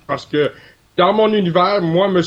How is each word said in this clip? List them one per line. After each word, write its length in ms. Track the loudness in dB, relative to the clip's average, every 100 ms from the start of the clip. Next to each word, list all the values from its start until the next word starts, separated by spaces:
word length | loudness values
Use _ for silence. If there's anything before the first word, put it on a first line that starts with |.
| -10
parce 200 | -10 -6
que 240 | -2 -2 -4 -20 _ _ 0
dans 160 | 0
mon 200 | 2 2
univers, 480 | 2 0 0 0 0
moi, 280 | 0 0 0
M. 120 | 0